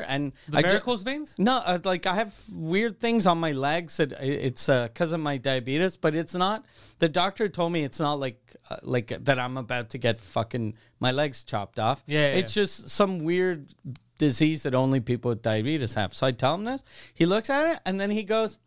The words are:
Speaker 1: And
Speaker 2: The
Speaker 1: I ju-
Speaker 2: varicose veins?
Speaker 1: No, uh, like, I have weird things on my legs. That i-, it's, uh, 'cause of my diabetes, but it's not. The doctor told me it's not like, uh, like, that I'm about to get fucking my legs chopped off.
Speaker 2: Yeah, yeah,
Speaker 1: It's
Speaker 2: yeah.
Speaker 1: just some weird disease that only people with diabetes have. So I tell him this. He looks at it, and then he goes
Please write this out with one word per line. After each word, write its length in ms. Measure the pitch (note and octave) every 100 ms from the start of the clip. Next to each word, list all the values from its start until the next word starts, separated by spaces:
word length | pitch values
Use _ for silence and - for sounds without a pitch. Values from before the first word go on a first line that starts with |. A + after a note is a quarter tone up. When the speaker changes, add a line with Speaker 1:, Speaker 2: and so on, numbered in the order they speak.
| E3+
Speaker 1:
And 240 | C#3 C#3+ - -
Speaker 2:
The 100 | D3
Speaker 1:
I 40 |
ju- 60 | E3
Speaker 2:
varicose 340 | G3+ A3+ A#3+
veins? 320 | G3+ C#4+ D4+ -
Speaker 1:
No, 200 | G#3 B3+
uh, 220 | F3+ F3+
like, 220 | F#3+ F3+ F#3+
I 80 |
have 200 | F#3 A3 - -
weird 480 | F3+ D#3+ F#3 A3+ -
things 280 | A#3 A#3 F#3+
on 100 | E3+
my 140 | E3
legs. 460 | C#3 C#3 E3 E3+ -
That 160 | D3+
i-, 100 | -
it's, 460 | C3 C#3+ C3+ B2 -
uh, 180 | C3 A#2
'cause 180 | - E3+
of 80 | E3+
my 160 | D3+ C#3
diabetes, 600 | C3+ C3 B2 C#3+ F#3 -
but 160 | D#3+
it's 200 | D#3 E3
not. 300 | F3+ F#3 A3 - - - -
The 120 | E3
doctor 360 | D3 F#3 - G#3+
told 220 | D#3+ E3+
me 120 | E3+
it's 160 | C#3 -
not 140 | D3 D3
like, 180 | C3+ - _ - -
uh, 60 | -
like, 260 | - B2+ A2 G#2 A#2+
that 120 | C3
I'm 200 | B2 C3
about 320 | A#2 B2 A#2
to 80 | C3
get 200 | A#2 A2+
fucking 540 | - - A2+ B2 A2 A2 _ _
my 120 | B2
legs 340 | C3 D3+ C3
chopped 340 | - G#2+ G2 -
off. 240 | A2 C#3 -
Speaker 2:
Yeah, 140 | D3 C#3+
yeah, 60 | F3
Speaker 1:
It's 160 | F#3+ G#3
Speaker 2:
yeah. 60 |
Speaker 1:
just 260 | G3 - -
some 300 | - G3+ F#3
weird 480 | D#3 F3+ F#3 E3+ C#3 _ - B2 _ -
disease 460 | D3+ B2 D#3 D#3
that 120 | D3
only 240 | B2+ C3 C3+
people 280 | A2 A#2+ B2
with 140 | A2+
diabetes 500 | A#2 A2 A2 D#3 A#2+
have. 220 | - F#2+
So 120 | - C3+
I 60 |
tell 220 | A#2+ C3
him 100 | E3+
this. 180 | G#3+ C4 - - -
He 140 | - E3
looks 240 | G3+ A3
at 160 | C#4 D#4
it, 100 | D#4+
and 160 | - F#3+
then 100 | G3+
he 120 | G#3
goes 340 | G3+ A3 A3 -